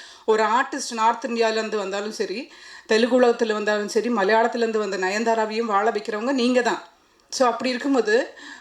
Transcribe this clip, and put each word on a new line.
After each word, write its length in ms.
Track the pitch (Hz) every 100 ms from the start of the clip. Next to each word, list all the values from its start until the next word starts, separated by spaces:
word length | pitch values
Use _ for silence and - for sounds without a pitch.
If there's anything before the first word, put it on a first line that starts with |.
| - - -
ஒரு 180 | 214
ஆர்டிஸ்ட் 480 | 220 233 269 294 -
நார்த் 340 | 226 220 233 262
இந்தியால 260 | 233 226
இருந்து 260 | 220 220 214
வந்தாலும் 340 | 190 202 208
சரி, 400 | 214 202 196 311 - - - -
தெலுங்கு 340 | 220 240 247
உலகத்துல 320 | 240 240 226
வந்தாலும் 360 | 214 208 214 208
சரி, 200 | 220 226
மலையாளத்துல 480 | 233 190 220 233 240
இருந்து 220 | 226 220
வந்த 180 | 208 190
நயன்தாராவையும் 680 | 185 208 226 226 214 214 233
வாழ 260 | 196 220
வைக்கிறவங்க 400 | 208 208 214 233
நீங்க 300 | 277 240 247
தான். 220 | 233 175 - _ _ _ _
So 180 | - 247
அப்படி 220 | 226 240
இருக்கும்போது 640 | 240 285 269 220 226 339 - - -